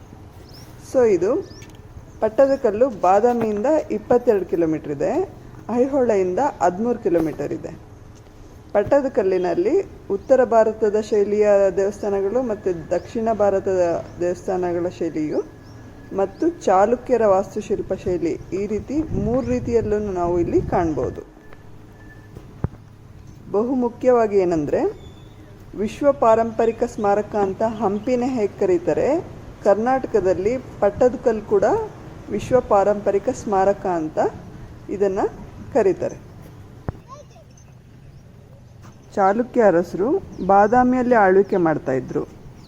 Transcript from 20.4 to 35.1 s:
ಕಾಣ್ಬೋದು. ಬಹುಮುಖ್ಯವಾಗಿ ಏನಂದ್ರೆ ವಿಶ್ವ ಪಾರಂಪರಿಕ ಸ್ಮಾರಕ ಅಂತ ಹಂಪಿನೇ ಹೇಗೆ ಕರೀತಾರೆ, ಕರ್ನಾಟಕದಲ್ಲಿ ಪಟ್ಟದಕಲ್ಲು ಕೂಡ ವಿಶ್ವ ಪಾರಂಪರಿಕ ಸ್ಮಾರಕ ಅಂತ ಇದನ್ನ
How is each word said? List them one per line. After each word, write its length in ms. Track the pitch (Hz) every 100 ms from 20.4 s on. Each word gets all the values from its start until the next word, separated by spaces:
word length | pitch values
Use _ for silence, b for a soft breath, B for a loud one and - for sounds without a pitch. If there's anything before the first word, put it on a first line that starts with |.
| 175 330
ಕಾಣ್ಬೋದು. 600 | - 220 165 139 117 - - - - - - - - - - - - - - - - - - - - - - - -
ಬಹುಮುಖ್ಯವಾಗಿ 840 | 196 240 262 240 240 254 240 220 202
ಏನಂದ್ರೆ 440 | 180 160 143 180 370 - - - - - - - - 180
ವಿಶ್ವ 360 | 214 - 285
ಪಾರಂಪರಿಕ 720 | 185 226 220 226 226 226 226
ಸ್ಮಾರಕ 520 | 240 - 202 202 214 208
ಅಂತ 280 | 196 190
ಹಂಪಿನೇ 640 | 226 214 208 208 233 247 247
ಹೇಗೆ 320 | 254 202 -
ಕರೀತಾರೆ, 600 | 196 175 175 156 208 330 - - - -
ಕರ್ನಾಟಕದಲ್ಲಿ 920 | 214 196 240 262 277 214 185 170 196 254 - -
ಪಟ್ಟದಕಲ್ಲು 600 | 202 202 247 - 240 220
ಕೂಡ 220 | 214 202 214 427 427 - - - -
ವಿಶ್ವ 320 | 208 - 254
ಪಾರಂಪರಿಕ 680 | - 208 196 208 202 202 247
ಸ್ಮಾರಕ 560 | 254 233 196 190 196 196
ಅಂತ 340 | 170 156 - 392 - - - - - -
ಇದನ್ನ 300 | 190 202